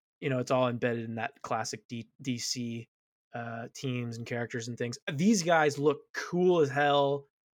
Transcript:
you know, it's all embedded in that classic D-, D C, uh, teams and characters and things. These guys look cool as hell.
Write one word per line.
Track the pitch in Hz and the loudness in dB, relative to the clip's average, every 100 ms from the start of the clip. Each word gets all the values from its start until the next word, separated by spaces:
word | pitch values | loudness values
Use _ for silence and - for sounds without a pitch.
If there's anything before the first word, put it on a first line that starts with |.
| _ _ | _ _
you | 147 | -4
know, | 127 | -2
it's | 123 | 0
all | 131 123 | 2 2
embedded | 120 123 117 113 | 0 -2 -2 -4
in | 113 | -6
that | 117 _ | -6 _
classic | - 113 113 110 - | -6 -4 -4 -10 -12
D-, | 117 113 _ | -12 -12 _
D | 135 117 | -6 -6
C, | - 127 117 117 117 _ _ _ _ 120 | -4 -6 -6 -8 -12 _ _ _ _ -12
uh, | 117 117 123 - | -10 -10 -12 -8
teams | 131 123 120 113 | -6 -4 -6 -8
and | 117 | -6
characters | 120 117 120 117 | -4 -4 -6 -8
and | 117 | -6
things. | 120 - - | -6 -6 -8
These | 143 190 208 | 2 4 4
guys | 170 160 151 147 | 4 4 4 4
look | 147 143 - | 0 0 -6
cool | - - 175 180 175 | -10 -4 2 4 6
as | 139 | 4
hell. | 139 147 143 139 143 - _ _ | 4 4 4 4 0 -6 _ _